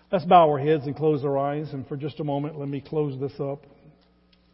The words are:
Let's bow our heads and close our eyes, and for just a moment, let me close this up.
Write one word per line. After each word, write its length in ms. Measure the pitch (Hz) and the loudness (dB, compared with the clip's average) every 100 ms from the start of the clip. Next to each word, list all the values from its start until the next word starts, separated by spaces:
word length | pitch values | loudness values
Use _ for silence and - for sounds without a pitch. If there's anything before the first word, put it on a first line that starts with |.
| _ | _
Let's 140 | 190 170 | -4 6
bow 240 | 180 160 | 8 8
our 100 | 143 | 4
heads 260 | 147 156 135 | 2 2 0
and 100 | 139 | -2
close 300 | 156 151 139 | 0 0 0
our 120 | 139 | 0
eyes, 320 | 143 147 151 | -2 -4 -6
and 140 | 143 123 | -10 -10
for 100 | 143 | -10
just 220 | 147 - | -10 -8
a 40 | |
moment, 360 | 147 143 147 156 | -6 -4 -6 -8
let 100 | 143 | -8
me 100 | 139 | -8
close 400 | 135 156 147 131 | -6 -4 -4 -4
this 200 | 139 - | -8 -6
up. 260 | 139 143 - - - _ _ _ _ _ _ | -8 -8 -14 -20 -20 _ _ _ _ _ _